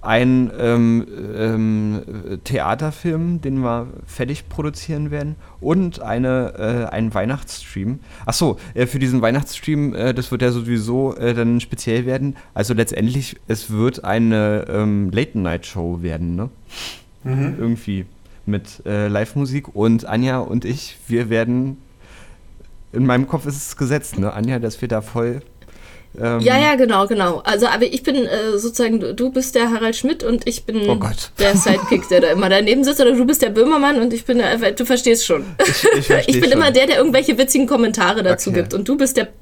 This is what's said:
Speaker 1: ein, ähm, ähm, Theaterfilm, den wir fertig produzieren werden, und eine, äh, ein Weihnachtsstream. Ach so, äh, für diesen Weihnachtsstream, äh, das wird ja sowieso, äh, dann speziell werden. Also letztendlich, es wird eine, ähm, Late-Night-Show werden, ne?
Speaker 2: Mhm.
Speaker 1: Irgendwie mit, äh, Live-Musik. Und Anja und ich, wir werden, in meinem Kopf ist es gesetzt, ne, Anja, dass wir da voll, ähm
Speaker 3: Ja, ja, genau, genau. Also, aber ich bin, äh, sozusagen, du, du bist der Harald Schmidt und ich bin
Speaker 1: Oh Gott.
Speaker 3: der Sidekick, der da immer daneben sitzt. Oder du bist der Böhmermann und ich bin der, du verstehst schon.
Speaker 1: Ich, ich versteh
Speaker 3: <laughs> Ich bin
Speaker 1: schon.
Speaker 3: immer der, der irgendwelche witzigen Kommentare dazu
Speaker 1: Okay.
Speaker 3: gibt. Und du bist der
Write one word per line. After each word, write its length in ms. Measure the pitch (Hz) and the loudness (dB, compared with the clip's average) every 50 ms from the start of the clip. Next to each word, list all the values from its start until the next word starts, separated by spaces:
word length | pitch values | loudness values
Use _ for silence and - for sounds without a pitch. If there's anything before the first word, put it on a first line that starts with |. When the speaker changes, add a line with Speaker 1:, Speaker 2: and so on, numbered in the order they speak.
| - | -2
Speaker 1:
ein, 480 | - 110 117 123 127 127 127 127 117 - - | 0 0 2 4 4 4 4 2 0 -2 -2
ähm, 480 | - 117 120 117 117 117 117 117 113 - 104 - - 101 107 | 0 2 4 4 4 4 4 2 0 -4 -10 -14 -12 -10 -6
ähm, 680 | 107 110 113 113 110 110 110 110 107 107 107 107 104 - - - 107 90 - 98 92 - | -2 -2 -2 0 0 0 0 0 0 0 -2 -4 -4 -6 -10 -12 -12 -10 -10 -10 -10 -8
Theaterfilm, 960 | - 135 113 71 78 104 - 151 156 147 - - 170 160 160 165 170 175 170 | -4 -4 -2 0 -2 -2 -2 -2 -6 -6 -6 -6 -4 -2 -2 -2 -2 -4 -4
den 180 | 147 139 135 135 | -4 -4 -2 -2
wir 260 | 131 120 117 117 120 127 - - - | -2 -2 -2 -4 -6 -8 -14 -18 -18
fertig 440 | - - - 127 123 143 143 - - | -18 -8 -6 -6 -6 -6 -8 -10 -12
produzieren 600 | - - 151 151 147 - - - 160 147 151 147 | -8 -6 -6 -6 -6 -8 -8 -8 -6 -6 -4 -6
werden, 240 | 143 147 143 147 156 - - - - - - | -6 -6 -6 -6 -8 -10 -14 -20 -20 -8 -2
und 380 | 131 160 190 190 175 170 - - | 0 0 0 0 -2 -4 -8 -8
eine, 840 | 110 104 120 127 127 127 127 123 - - - 107 107 120 120 117 82 | -6 -4 -2 0 0 0 0 -2 -4 -6 -6 -4 -4 -2 -2 -4 -4
äh, 20 | 80 | -4
ein 200 | 95 113 113 107 | -4 -4 -2 -2
Weihnachtsstream. 840 | 107 95 110 135 143 - - - - - - - 95 95 104 127 143 - - - - - | -2 -2 -2 -4 -6 -8 -12 -14 -16 -16 -12 -10 -6 -6 -6 -6 -8 -10 -18 -20 -14 -8
Ach 80 | - - | -6 -2
so, 240 | - 175 151 - - - - - | 0 0 0 0 -2 -8 -12 -2
äh, 100 | 107 123 | -2 -2
für 120 | 123 - 139 | -2 0 -2
diesen 240 | 131 131 123 131 113 | -2 0 0 2 2
Weihnachtsstream, 720 | 113 120 139 147 - - - - - 156 147 147 143 117 | 2 0 0 -2 -4 -10 -10 -4 -4 -2 -2 -2 -2 -4
äh, 180 | - 107 127 127 | -2 -2 -2 -2
das 180 | 127 120 - | -2 -4 -4
wird 120 | - 117 127 | -4 -2 0
ja 100 | 123 123 | 0 0
sowieso, 640 | 120 113 117 120 113 104 113 120 127 135 135 - | -2 -2 -2 -2 -2 -2 -2 -2 0 0 -2 -4
äh, 160 | - - 120 120 | -2 -2 -2 0
dann 280 | 117 117 117 117 120 - | 2 2 2 2 0 0
speziell 420 | - - - - - 113 117 123 | -4 -10 -8 -4 -2 -2 0 0
werden. 320 | 123 127 131 131 143 135 - - - - | -2 -2 -2 -2 -4 -6 -8 -14 -16 -6
Also 220 | - 104 110 127 | -4 -2 0 2
letztendlich, 600 | 110 117 - - - 101 113 123 139 131 - - - - - | 0 0 0 0 -2 -2 0 0 -2 -6 -6 -12 -16 -6 -6
es 220 | 110 104 - - | -6 -6 -4 -6
wird 340 | 110 107 110 123 123 - - | -2 0 0 0 0 -2 -6
eine, 600 | - 98 113 117 113 110 110 107 107 104 107 - - | -4 0 2 2 2 2 2 2 0 0 -2 -4 -4
ähm, 420 | - 101 107 107 104 101 101 92 | -4 -2 0 0 0 0 -2 -2
Late-Night-Show 920 | 90 113 139 156 - 113 95 85 82 87 - - - 98 85 85 87 85 85 | 0 -2 -2 -2 -2 -4 -4 -2 -4 -4 -8 -8 -8 -6 -6 -6 -6 -6 -6
werden, 340 | 87 80 80 87 85 87 | -6 -6 -4 -4 -4 -4
ne? 140 | 87 104 131 - - - - - - - - - - - _ - - - | -6 -6 -8 -10 -16 -20 -20 -16 -14 -12 -14 -14 -16 -20 _ -20 -14 -8
Speaker 2:
Mhm. 300 | 135 131 135 135 139 135 - | -4 -2 -2 -2 -2 -4 -4
Speaker 1:
Irgendwie 460 | 113 117 117 113 - - 101 95 92 - - - - - - - - | -2 -2 -2 -2 -4 -6 -6 -6 -6 -8 -14 -20 -20 -20 -20 -14 -6
mit, 400 | - 101 101 - - - - - | -4 -4 -4 -4 -8 -20 -14 -8
äh, 240 | - 104 104 104 104 | -4 -2 -2 0 0
Live-Musik. 680 | 104 101 107 - - 143 143 135 131 143 139 - - | 0 0 -2 -2 -2 -4 -2 -2 -2 -6 -6 -8 -4
Und 300 | 101 104 113 113 113 113 | 0 2 4 4 2 0
Anja 340 | - 107 113 123 135 127 127 | -2 -2 0 0 0 0 -2
und 260 | 120 - 95 120 - | -4 -2 -4 -4 -2
ich, 320 | 92 120 147 - - - - - - | -2 -6 -6 -8 -14 -18 -20 -8 -2
wir 200 | 117 117 120 107 | -2 -2 0 2
werden, 480 | 113 113 113 117 120 123 131 135 135 - - - - _ - - - - - - - - - - - - - - - - - - - | 0 0 0 0 0 -2 -2 -4 -6 -10 -16 -20 -20 _ -20 -20 -20 -20 -20 -20 -20 -20 -20 -20 -20 -20 -20 -20 -20 -20 -20 -10 -2
in 120 | 117 127 | 0 2
meinem 220 | 127 123 123 135 | 2 4 2 0
Kopf 200 | 135 - 156 - | 0 -2 -4 -4
ist 100 | 143 139 | -4 -8
es 200 | 143 - - - | -8 -10 -12 -6
gesetzt, 400 | - 143 127 139 151 143 - - - | -4 -2 0 0 -2 -4 -6 -4 -2
ne, 140 | 139 104 - | -2 -2 -2
Anja, 280 | 107 110 117 131 123 | -4 -4 -2 -2 -2
dass 200 | 117 113 107 - | -4 -4 -6 -6
wir 60 | - | -6
da 140 | 120 117 107 104 | -4 -4 -4 -4
voll, 400 | 107 - 117 117 120 120 135 147 - - - - - - - - - - - - - - - | -4 -4 -4 -2 -2 -4 -6 -10 -16 -20 -20 -20 -20 -20 -20 -20 -20 -20 -20 -20 -20 -12 -4
ähm 200 | 113 117 120 117 | -4 -2 0 2
Speaker 3:
Ja, 160 | 113 240 254 | 4 4 4
ja, 200 | 269 294 302 294 | 6 4 4 4
genau, 300 | 254 262 233 220 190 196 202 | 4 4 4 4 2 2 2
genau. 300 | 233 208 196 175 170 147 - | 2 0 0 0 0 -2 -2
Also, 220 | - 214 208 226 | -2 0 2 2
aber 180 | 226 - - 233 | 2 4 2 2
ich 200 | - - 262 - | 0 0 -2 -2
bin, 100 | - 269 | 0 0
äh, 380 | 277 247 - - 220 214 220 214 | 0 0 0 0 -2 -2 0 -2
sozusagen, 440 | 202 214 240 226 - 247 226 220 226 | -2 -2 -4 -2 0 0 2 2 0
du, 120 | 185 120 135 | 0 -2 -4
du 180 | 220 240 262 262 | -2 -2 -2 0
bist 240 | 254 262 262 - | -2 -4 0 2
der 140 | 247 233 233 233 | 2 2 2 0
Harald 240 | 220 226 220 226 | 0 0 -2 -2
Schmidt 260 | - - 262 330 320 - | 0 -2 -2 -2 -2 -2
und 240 | 233 233 240 - - | -2 -2 0 -2 -4
ich 160 | 233 - - | -6 -6 -6
bin 220 | - 220 220 202 202 | -4 -4 -2 0 2
Speaker 1:
Oh 80 | 208 | 0
Gott. 360 | 220 190 208 110 - - - - - | 0 0 -2 -2 -4 -6 -8 -4 0
Speaker 3:
der 160 | 202 196 196 | 2 4 4
Sidekick, 520 | 196 - - 196 190 - - 247 - 180 - | 4 4 4 2 2 2 2 0 0 2 4
der 120 | 185 180 170 | 4 4 6
da 60 | 165 | 6
immer 180 | 151 180 202 190 | 2 2 2 4
daneben 360 | 190 196 214 214 220 269 277 | 4 4 4 4 4 4 4
sitzt. 160 | 262 285 - | 2 4 4
Oder 120 | - 240 269 | 6 6 6
du 100 | 240 254 | 4 4
bist 160 | 240 302 - - | 2 4 2 2
der 80 | 226 | 2
Böhmermann 500 | 208 220 226 285 320 302 277 285 294 254 | 4 4 4 4 4 4 4 4 2 2
und 120 | 226 247 226 | 2 0 -2
ich 100 | 233 - | -4 -2
bin 140 | - 254 233 | 0 2 2
der, 180 | 226 185 - 226 233 196 - | 2 2 0 2 0 0 0
du 140 | - 247 | 0 0
verstehst 400 | 240 262 247 - 247 233 226 - | 2 2 2 4 4 4 4 4
schon. 180 | - 175 147 139 196 170 - - | 2 0 0 0 -6 -2 0 2
Speaker 1:
Ich, 180 | 370 - - - 440 453 - | 2 2 4 4 4 4 4
ich 80 | - | 4
versteh 240 | - 370 - - - | 4 2 2 4 4
Speaker 3:
<laughs> 0 | |
Ich 100 | 262 - | 4 4
bin 100 | - 277 | 4 4
Speaker 1:
schon. 100 | 262 - | 4 4
Speaker 3:
immer 100 | 320 285 | 4 4
der, 160 | 254 254 262 | 6 4 4
der 120 | 539 294 - | 4 4 4
irgendwelche 380 | - 320 247 262 262 - 277 | 4 4 4 2 4 2 4
witzigen 300 | 214 262 262 - 277 269 | 2 4 2 4 2 2
Kommentare 560 | 240 285 233 233 214 - 226 196 180 202 220 208 | 2 2 2 2 2 2 2 2 2 2 2 2
dazu 280 | 185 180 - - 208 | 2 2 2 0 -2
Speaker 1:
Okay. 100 | 185 180 | 0 0
Speaker 3:
gibt. 120 | 170 - - | 0 0 -2
Und 160 | 190 202 185 | -4 -2 0
du 80 | 269 | 0
bist 200 | - 269 262 269 | 2 2 2 2
der 120 | - 208 - - - | 0 -2 -2 -6 -20